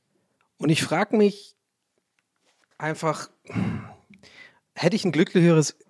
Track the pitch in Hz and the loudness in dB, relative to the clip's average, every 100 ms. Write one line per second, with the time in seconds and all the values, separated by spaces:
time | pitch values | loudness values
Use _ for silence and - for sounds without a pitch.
0 | _ _ _ _ _ - 147 160 - 156 | _ _ _ _ _ -6 -2 0 0 -2
1 | 208 220 208 202 - _ _ _ _ _ | 0 2 2 0 -12 _ _ _ _ _
2 | _ _ _ _ _ _ _ - 151 156 | _ _ _ _ _ _ _ -10 -8 -4
3 | 160 147 - _ - - - - - - | -4 -4 -8 _ -10 -6 -4 -6 -12 -20
4 | _ - - - - _ _ - 170 - | _ -20 -20 -20 -20 _ _ -4 -2 0
5 | 190 147 - 190 170 160 147 - _ | 0 0 0 4 4 4 2 -4 _